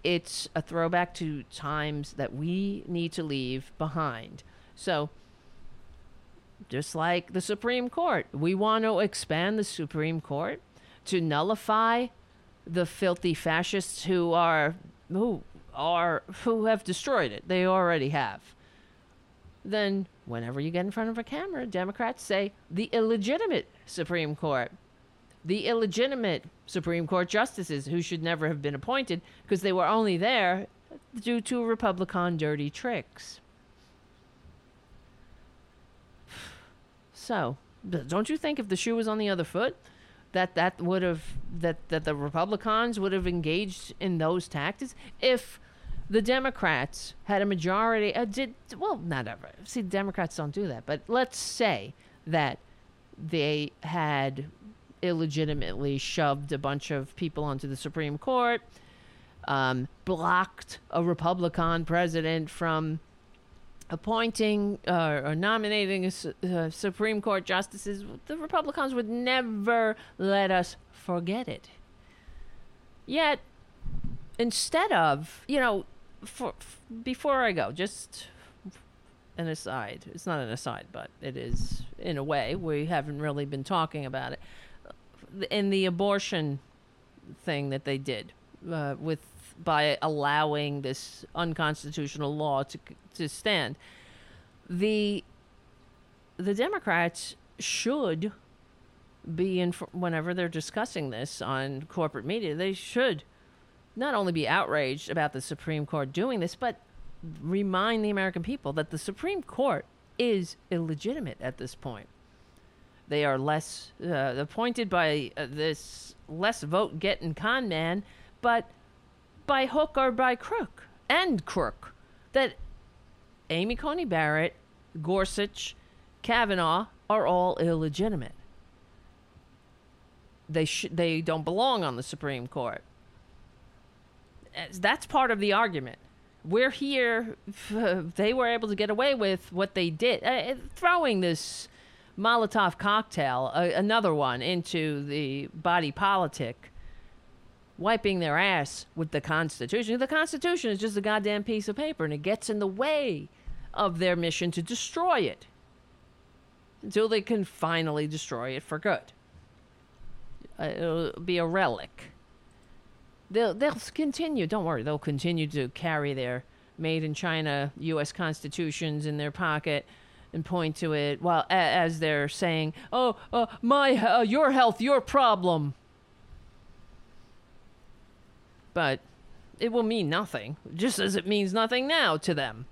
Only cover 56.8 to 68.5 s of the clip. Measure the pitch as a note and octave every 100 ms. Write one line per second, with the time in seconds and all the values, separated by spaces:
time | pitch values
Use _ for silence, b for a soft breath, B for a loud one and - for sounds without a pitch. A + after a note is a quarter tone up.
56.8 | - C#3+ C3+ - E3+ D3+ D3 C3+ C#3 C3
57.8 | D3+ D#3+ D3 D3 - B3+ A#3+ A#3 - B
58.8 | B B B B B B - C#3 C3 B2+
59.8 | C3 - - F3 E3+ F3+ F#3+ - - -
60.8 | - E3+ E3+ E3 E3 F3+ E3+ E3+ E3 E3
61.8 | E3 E3+ F3 E3 D#3+ D#3+ D3+ - E3+ D#3
62.8 | D#3 D#3 - - - - - - - -
63.8 | - E3 - A3+ A#3 A3 G#3+ G#3 G3+ G3+
64.8 | - F3+ D#3+ D3 C#3 D#3 G3 A3 G#3 G#3+
65.8 | F#3+ F#3+ F#3 - D#3+ - F3+ F3+ D#3+ -
66.8 | G3+ F3+ G#3+ G#3 G#3+ F#3+ F#3 F#3 G3+ G3+
67.8 | G3+ G3 G3+ - - D#4 G4+